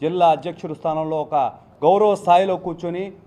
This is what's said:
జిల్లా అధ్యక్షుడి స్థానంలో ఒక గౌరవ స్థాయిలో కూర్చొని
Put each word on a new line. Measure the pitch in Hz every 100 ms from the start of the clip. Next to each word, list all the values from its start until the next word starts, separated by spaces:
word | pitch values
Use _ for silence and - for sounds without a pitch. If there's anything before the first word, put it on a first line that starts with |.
జిల్లా | 156 180 170
అధ్యక్షుడి | 151 175 165 180 151
స్థానంలో | 165 156 156 156
ఒక | 151 147 120 - _ _ 156
గౌరవ | 196 214 196
స్థాయిలో | 180 175 190 180
కూర్చొని | 175 165 175 175 196 -